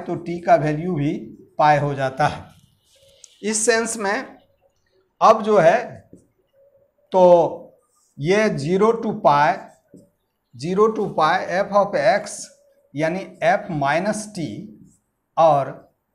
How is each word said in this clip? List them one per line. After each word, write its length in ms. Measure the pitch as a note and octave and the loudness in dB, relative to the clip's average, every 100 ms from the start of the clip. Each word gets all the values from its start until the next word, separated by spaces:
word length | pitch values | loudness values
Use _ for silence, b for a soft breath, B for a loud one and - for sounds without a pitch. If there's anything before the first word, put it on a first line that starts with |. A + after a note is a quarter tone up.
| F3+ | -2
तो 80 | D#3+ | -8
टी 240 | - E3+ | -8 -4
का 160 | F#3+ E3 | 2 2
वैल्यू 380 | D3+ D3+ F3+ D#3 | 2 -4 -4 -2
भी 180 | C#3+ F3 - - - - | -2 -4 -10 -18 -10 0
पाई 200 | D3+ D3 | 2 2
हो 160 | C#3+ C3+ | 0 -4
जाता 320 | C3 C3 D3 | -6 -2 -4
है। 1200 | - - _ _ _ _ _ _ _ - _ G3+ | -4 -16 _ _ _ _ _ _ _ -20 _ -6
इस 160 | G#3+ A#3 | -4 0
सेंस 320 | A3+ A3+ A#3 | 0 -2 -6
में 400 | G3 A#3 - - _ _ _ _ _ _ _ - | -6 -6 -8 -18 _ _ _ _ _ _ _ 2
अब 200 | F#3+ A#3 | 4 4
जो 140 | G#3 G#3 | 2 4
है 220 | E3 A#3 A3+ B2+ _ - _ _ _ _ _ _ _ _ _ | 4 2 -2 -14 _ -20 _ _ _ _ _ _ _ _ _
तो 160 | F#3+ F3+ F3 E3 - - _ _ _ _ - | 4 6 6 4 -4 -16 _ _ _ _ -6
ये 300 | D3+ G#3 G#3+ | 0 2 0
ज़ीरो 420 | D#3 C#3+ F#3+ A3 A3+ | -2 -2 2 2 0
to 80 | A3+ G#3 D#3+ | -4 0 2
pi, 280 | C#3+ D#3 F#3+ - _ _ - _ _ _ _ _ A#2 | 4 2 0 -8 _ _ -20 _ _ _ _ _ -12
ज़ीरो 320 | D#3 F#3+ A3 A3 | -4 0 2 0
to 100 | F3+ D3+ | -4 0
pi 180 | D#3 F#3 - F3 | 0 0 -2 -4
f 140 | F#3+ G3+ | 0 0
of 140 | G3 F3 C#3+ | 0 0 0
x 340 | G3+ - - - _ _ _ _ | 0 -2 -16 -18 _ _ _ _
यानी 320 | C#3 D#3+ F#3+ F#3+ - | -6 -4 -4 -10 -4
f 260 | D#3 G3+ - D3+ | 0 0 -2 -4
माइनस 440 | C#3 D#3+ G3+ G#3 - F3+ | -2 -2 -2 -6 -8 -10
टी 140 | C3+ A2+ - - - _ _ _ _ - | -10 -10 -16 -20 -20 _ _ _ _ 2
और 420 | D#3+ C#3+ C3+ - _ _ _ | 2 2 -2 -10 _ _ _